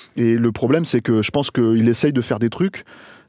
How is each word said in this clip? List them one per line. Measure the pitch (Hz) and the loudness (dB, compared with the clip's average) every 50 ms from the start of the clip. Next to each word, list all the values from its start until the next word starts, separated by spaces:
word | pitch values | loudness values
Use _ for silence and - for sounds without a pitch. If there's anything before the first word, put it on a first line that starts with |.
| - - - | -20 -10 -4
Et | 117 120 117 113 | 0 2 2 2
le | 117 117 117 | 2 2 0
problème, | 110 - 127 120 143 165 165 | 0 0 0 2 2 2 0
c'est | - - 120 | 0 -2 -2
que | - 123 113 110 107 | 0 0 0 0 0
je | - | 0
pense | - 143 135 - | -2 -4 -4 -2
qu'il | - 127 117 113 113 113 110 117 | 0 0 2 2 2 2 2 2
essaye | 117 - - 147 135 | 2 2 0 0 0
de | 127 | 0
faire | 113 - 120 107 | -2 -2 -2 -2
des | 117 113 | -2 -2
trucs, | - - 180 196 - - - - - - - - - - _ | -2 -2 -4 -4 -4 -8 -20 -20 -20 -20 -20 -20 -20 -20 _